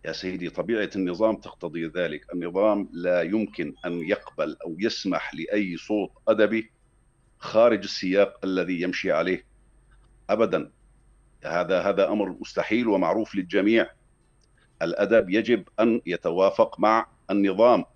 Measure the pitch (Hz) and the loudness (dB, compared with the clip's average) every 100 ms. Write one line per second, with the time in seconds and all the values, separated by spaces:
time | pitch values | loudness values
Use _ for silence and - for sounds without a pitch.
0 | 80 82 92 90 87 - 87 113 98 98 | -8 -8 -8 -6 -8 -6 -4 -2 -2 -2
1 | 90 87 110 107 - - 87 80 80 90 | -4 0 0 0 -8 -12 -10 -8 -6 -4
2 | 85 76 - 87 87 90 107 104 95 85 | -4 -6 -10 -8 -4 0 2 2 -4 -6
3 | 87 90 85 107 104 - 78 - 90 85 | 0 0 2 -2 -4 -6 -8 -8 -8 -6
4 | 82 101 - - 78 - 85 80 107 - | -4 -4 -4 -6 -6 -6 -12 -4 -4 -4
5 | 95 80 - 76 82 104 95 85 - 107 | -4 -4 -4 -10 -4 -2 -2 -6 -4 -4
6 | 95 _ - 107 104 110 110 _ _ _ | -4 _ 0 4 4 2 -6 _ _ _
7 | _ _ _ _ - 110 120 107 98 - | _ _ _ _ -2 4 6 4 -2 -6
8 | 92 95 98 - 95 92 87 90 90 90 | 0 4 2 0 -2 -2 -2 -2 -2 -2
9 | 95 78 87 90 - _ _ _ _ _ | 0 0 0 -2 -6 _ _ _ _ _
10 | _ _ - 107 110 85 76 _ _ _ | _ _ -4 0 2 0 -4 _ _ _
11 | _ _ _ _ - 85 90 92 92 95 | _ _ _ _ -4 -2 0 0 0 2
12 | 98 104 95 85 - - 82 110 117 95 | 2 2 -2 -6 -6 -4 -2 0 2 2
13 | 85 98 107 101 90 101 101 117 165 - | 2 0 -2 -6 -2 0 4 2 2 -6
14 | _ _ _ _ _ _ _ _ 82 - | _ _ _ _ _ _ _ _ -4 -2
15 | 101 110 90 104 113 120 - - 117 117 | 2 2 2 -2 0 -2 -2 0 0 0
16 | - 87 85 87 95 - 107 - 107 110 | -4 -6 -2 2 2 4 0 2 2 2
17 | - _ - 101 98 95 117 107 82 | 0 _ -4 0 0 4 6 6 0